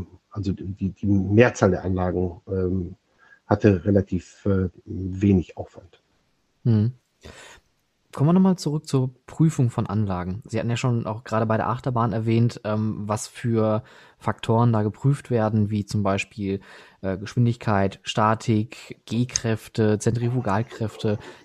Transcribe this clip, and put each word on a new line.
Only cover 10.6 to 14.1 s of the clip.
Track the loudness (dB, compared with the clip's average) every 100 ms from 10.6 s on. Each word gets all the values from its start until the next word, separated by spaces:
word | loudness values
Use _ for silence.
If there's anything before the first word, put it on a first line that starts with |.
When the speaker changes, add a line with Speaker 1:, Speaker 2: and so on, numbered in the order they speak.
| -2
Speaker 2:
ja | -2
schon | 0 -2 -4
auch | -8
gerade | -4 -2 0
bei | 0
der | 0
Achterbahn | -4 -4 -2 0
erwähnt, | 0 0 2 2 0
ähm, | -4 -2 -2 -4 -4
was | -4 -6
für | -8 -2 0 2 0 -4 -18 -20